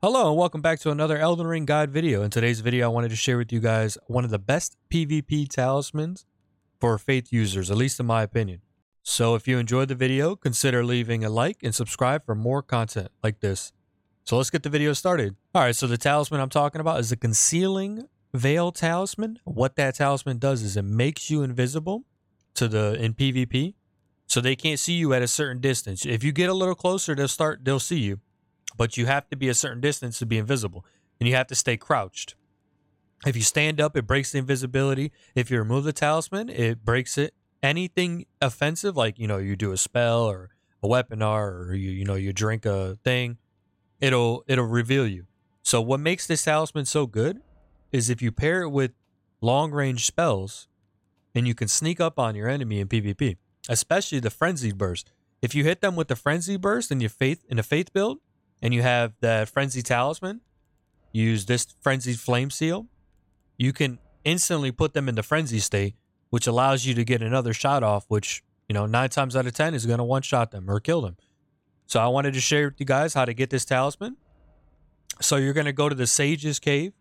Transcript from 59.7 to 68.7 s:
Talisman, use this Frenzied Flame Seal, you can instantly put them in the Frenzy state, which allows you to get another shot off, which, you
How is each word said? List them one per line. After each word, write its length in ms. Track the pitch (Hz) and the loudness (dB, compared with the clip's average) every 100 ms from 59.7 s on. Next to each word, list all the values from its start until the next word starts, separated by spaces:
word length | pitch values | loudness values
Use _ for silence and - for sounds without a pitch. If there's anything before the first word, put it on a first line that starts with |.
| 127 | -4
Talisman, 580 | 117 120 131 160 185 220 _ _ _ _ _ _ _ | -2 0 0 -2 -8 -10 _ _ _ _ _ _ _
use 360 | 110 113 113 98 | -2 0 0 0
this 280 | 120 - - | -2 -2 -4
Frenzied 360 | - 131 120 117 | -2 -2 -2 -6
Flame 320 | - 120 135 | -2 0 0
Seal, 380 | - 160 180 226 _ _ _ _ _ _ _ | -2 -2 -2 -8 _ _ _ _ _ _ _
you 160 | 127 | -2
can 260 | 139 143 120 _ _ | 0 -2 -2 _ _
instantly 480 | - 175 - 165 139 | -2 0 0 0 -2
put 220 | 120 156 | 0 0
them 160 | 151 139 | 0 -2
in 60 | 113 | -2
the 80 | |
Frenzy 360 | 104 156 156 113 | 0 0 0 -2
state, 360 | - 101 101 - _ _ _ | 0 0 0 -4 _ _ _
which 180 | 120 120 | -2 0
allows 380 | 117 131 135 127 | 2 2 2 0
you 80 | |
to 100 | 120 | 0
get 180 | 117 123 | 2 0
another 300 | 113 127 120 | 0 0 0
shot 320 | 110 143 139 | 0 2 2
off, 220 | 113 104 - | 2 0 0
which, 340 | 107 101 - _ _ | -2 -2 -10 _ _
you 40 | _ | _